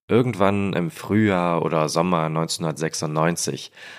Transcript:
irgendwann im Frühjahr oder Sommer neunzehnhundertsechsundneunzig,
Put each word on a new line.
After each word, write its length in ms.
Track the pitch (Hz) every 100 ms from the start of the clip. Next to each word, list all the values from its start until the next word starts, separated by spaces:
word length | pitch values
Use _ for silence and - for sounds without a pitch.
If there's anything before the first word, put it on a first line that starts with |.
| -
irgendwann 680 | 110 123 98 98 101 98
im 160 | 87 82
Frühjahr 720 | - - 104 107 90 87 82
oder 260 | 78 80 78
Sommer 400 | 82 90 85 80
neunzehnhundertsechsundneunzig, 1400 | 80 82 - 82 73 80 - 78 78 82 85 - 67 - - -